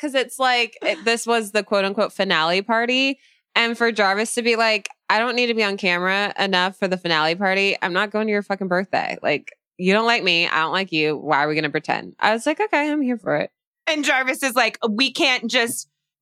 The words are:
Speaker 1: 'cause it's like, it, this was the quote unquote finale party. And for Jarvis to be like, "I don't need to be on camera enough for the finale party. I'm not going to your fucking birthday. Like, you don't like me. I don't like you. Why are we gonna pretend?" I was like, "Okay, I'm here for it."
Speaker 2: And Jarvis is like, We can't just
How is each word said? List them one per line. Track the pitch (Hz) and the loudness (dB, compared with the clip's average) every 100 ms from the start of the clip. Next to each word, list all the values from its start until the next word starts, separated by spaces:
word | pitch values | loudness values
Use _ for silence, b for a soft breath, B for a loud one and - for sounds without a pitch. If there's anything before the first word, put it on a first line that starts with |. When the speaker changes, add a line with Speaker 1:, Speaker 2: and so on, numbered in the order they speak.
Speaker 1:
'cause | 302 | -4
it's | 262 240 - | -2 -2 0
like, | 262 240 226 - | 2 2 0 -2
it, | - 208 | -4 -2
this | 214 233 226 | -2 -2 0
was | 233 202 | -2 0
the | 214 | -4
quote | 202 202 | 0 0
unquote | 196 202 196 | 0 -2 -4
finale | - 196 165 160 185 | -2 0 2 2 0
party. | 202 226 240 254 269 269 b b _ | 0 0 2 0 0 -4 b b _
And | 214 233 233 | 0 0 2
for | 233 | 0
Jarvis | 214 196 196 226 | 2 2 2 -2
to | - | -2
be | 233 226 | 0 2
like, | 226 214 - - - | 2 0 -4 -14 -2
"I | 208 | 0
don't | 247 240 | 0 0
need | 240 | 0
to | |
be | 226 | 0
on | 202 196 | 0 0
camera | 190 175 185 196 202 - | 0 0 0 0 -2 -2
enough | 196 180 185 190 | 0 2 0 -2
for | 196 | -2
the | 180 | -2
finale | 170 160 160 | 0 0 2
party. | 175 196 190 196 - | 0 0 2 0 0
I'm | 185 | -2
not | 180 208 | -2 -2
going | 214 220 | -2 0
to | |
your | 208 | -2
fucking | 196 196 190 | -2 -6 -2
birthday. | 175 196 - - - | -2 0 -2 -2 -4
Like, | 123 147 - _ _ - | -2 -2 -4 _ _ -4
you | 185 | 2
don't | 208 226 | 2 4
like | 233 | 2
me. | 180 170 170 | 2 2 2
I | 160 | 0
don't | 160 | 0
like | 180 190 | -2 -2
you. | 160 151 147 | 0 0 -2
Why | 147 143 | 0 0
are | 151 | 2
we | |
gonna | 156 151 | 0 -2
pretend?" | 156 - - - - | -4 -2 -4 -4 0
I | 208 | 0
was | 226 294 | 2 0
like, | 311 | -2
"Okay, | 427 302 302 | 0 0 0
I'm | 302 | -2
here | 254 240 | -2 -2
for | 180 147 | -2 -2
it." | - _ _ _ - | -2 _ _ _ -4
Speaker 2:
And | 302 | -2
Jarvis | 285 262 262 277 | 2 2 0 -2
is | 269 233 | -2 2
like, | 220 - 233 | 0 0 -4
We | 208 269 | 0 0
can't | 180 285 247 226 | 2 0 0 0
just | 247 233 - - _ _ - | 0 0 -4 -12 _ _ -4